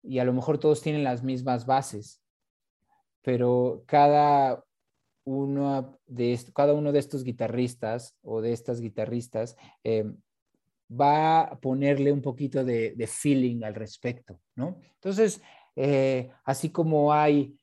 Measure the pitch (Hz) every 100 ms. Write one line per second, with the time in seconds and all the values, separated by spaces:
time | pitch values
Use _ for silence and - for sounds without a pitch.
0 | - 131 127 127 123 147 151 151 156 151
1 | 139 120 131 127 127 120 120 131 135 104
2 | 104 - _ _ _ _ _ _ _ _
3 | _ _ - 123 123 123 123 90 - 147
4 | 147 147 147 143 135 123 _ _ _ _
5 | _ _ - 135 139 139 139 135 131 _
6 | _ 123 120 120 - - 143 147 147 143
7 | 139 139 123 117 113 120 123 123 107 120
8 | 123 _ - 113 113 117 - 120 113 107
9 | 110 120 120 110 120 - - _ 113 110
10 | 107 - _ _ _ _ _ _ _ 120
11 | 143 151 160 160 156 - 131 131 139 139
12 | 139 143 135 120 139 135 127 117 113 120
13 | 110 - 147 135 127 117 107 107 107 -
14 | 123 120 _ 85 _ - 151 185 _ _
15 | 190 196 214 - - - _ - 135 135
16 | 135 127 123 - - 139 160 175 160 151
17 | 147 151 151 147 131 -